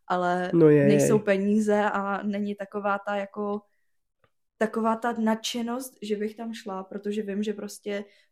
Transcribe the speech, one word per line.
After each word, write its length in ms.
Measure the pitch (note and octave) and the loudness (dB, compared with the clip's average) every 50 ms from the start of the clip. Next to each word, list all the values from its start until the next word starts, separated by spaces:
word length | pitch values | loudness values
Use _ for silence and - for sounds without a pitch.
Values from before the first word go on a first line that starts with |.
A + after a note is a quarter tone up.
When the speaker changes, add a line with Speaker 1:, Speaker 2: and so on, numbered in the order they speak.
| _ | _
Speaker 1:
ale 440 | - F3+ F3+ F3+ F3+ F3+ F3+ F3+ F3+ F3 | -4 -2 0 0 0 0 0 0 2 4
Speaker 2:
No 140 | E3 D#3+ D3+ | 8 8 8
jej. 200 | D3 D3 C#3 C#3 | 8 8 8 6
Speaker 1:
nejsou 300 | D3 C#3+ - - A3 G#3+ | 6 6 6 4 4 4
peníze 580 | G#3+ G#3 G3 G3 G3 G3+ G#3 A3 G#3+ G#3 G#3 G#3 G#3 | 4 2 0 2 2 2 2 2 2 2 2 2 2
a 380 | G#3 - G3 G3 G3 G3+ - | 0 0 -2 -2 -4 -4 -4
není 320 | - G#3 G3 G#3 G#3 G3+ G3+ | -4 -4 -4 -4 -4 -6 -6
taková 440 | G3+ G3 - - G#3 G3+ G3+ G3 G3+ G3+ | -8 -10 -10 -8 -6 -4 -2 -4 -4 -4
ta 100 | G#3 G3+ | -4 -4
jako, 440 | G3+ G3 G3 - G#3 G#3 G3+ G#3 G#3 - _ _ _ _ _ _ _ _ _ _ _ _ _ _ _ _ _ _ - | -4 -6 -8 -8 -8 -6 -6 -6 -6 -8 _ _ _ _ _ _ _ _ _ _ _ _ _ _ _ _ _ _ -4
taková 380 | A3 A3 - A3+ A3 A3+ A3 | -4 -2 -2 -2 -2 0 -2
ta 160 | A3 - A#3+ | -2 -2 -4
nadšenost, 800 | A3+ A3+ A3 A3 A3 A3 - - - A#3+ A3+ A#3 A#3+ C4 C4 - - _ | -2 0 0 0 0 0 -2 -6 -6 -6 -6 -6 -6 -8 -8 -12 -14 _
že 140 | G#3 G#3 G#3+ | -8 -6 -4
bych 200 | G3+ G#3+ G#3+ - | -4 -4 -6 -8
tam 180 | - A3+ A3+ A3 | -10 -12 -12 -12
šla, 300 | - - G#3 F#3+ F#3 F#3+ | -12 -10 -10 -10 -10 -10
protože 380 | - - G3 G3+ G#3 G#3 A3 | -10 -12 -10 -8 -6 -6 -4
vím, 200 | G3+ G3 G3 G#3 | -6 -4 -6 -4
že 100 | G#3+ G#3+ | -4 -4
prostě 520 | G3+ G#3 G#3 G#3 - - - G#3 G3+ G3+ G#3 - _ _ _ _ | -6 -8 -10 -14 -14 -12 -10 -8 -8 -8 -10 -12 _ _ _ _